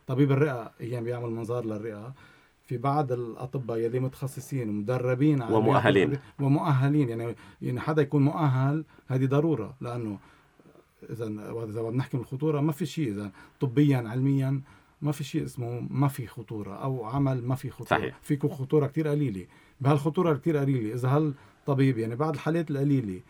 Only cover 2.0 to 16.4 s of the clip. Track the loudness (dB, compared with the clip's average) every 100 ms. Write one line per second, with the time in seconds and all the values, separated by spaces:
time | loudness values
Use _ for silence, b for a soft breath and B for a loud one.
2 | -12 -16 B B B _ -10 -4 0 0
3 | 0 -2 -4 -8 -8 -6 -4 -2 0 0
4 | -2 -4 -8 -10 -8 -6 -2 -2 -2 0
5 | 0 2 4 4 4 4 6 6 6 6
6 | 4 0 B -2 2 4 4 4 4 4
7 | 2 -2 -6 -8 B B -6 -4 0 2
8 | 4 4 4 4 2 4 2 0 -4 B
9 | -4 0 2 2 2 0 -4 -10 -8 -6
10 | -6 -8 b b b _ -20 -20 _ _
11 | -14 -8 -8 -8 -8 -8 -6 -6 -4 -4
12 | -2 -6 -6 -4 -2 0 0 -2 -6 -4
13 | -4 -4 -8 B B _ 0 4 4 4
14 | 0 0 2 2 2 -2 -6 B B _
15 | -4 -4 -4 -4 -4 -6 -6 -6 -4 0
16 | 0 0 -8 -12